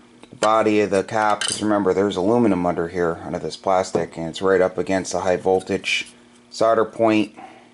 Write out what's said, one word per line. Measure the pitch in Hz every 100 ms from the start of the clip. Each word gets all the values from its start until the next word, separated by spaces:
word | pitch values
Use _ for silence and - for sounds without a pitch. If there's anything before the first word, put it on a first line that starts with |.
| - - -
the | -
body | 107 110 110 107
of | 101
the | 98
cap, | 95 110 107 104
'cause | - -
remember | 104 104 92
there's | 90 101 92
aluminum | 95 120 117 90 87
under | 85 82
here, | 90 85 82
under | 76 85
this | 80 -
plastic, | 98 92 95 85 82 -
and | 82
it's | 78
right | 95 95
up | 92 -
against | 90 95 87
the | 90
high | 92 90
voltage | 95 95 92 95 - - - - - - _
solder | - 113 113 107
point. | - 113 107 104 - - - -